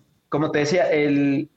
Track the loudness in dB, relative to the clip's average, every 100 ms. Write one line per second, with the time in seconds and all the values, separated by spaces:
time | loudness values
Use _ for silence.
0 | _ _ _ -4 -2 -2 0 0 2 2
1 | 2 0 0 -2 -4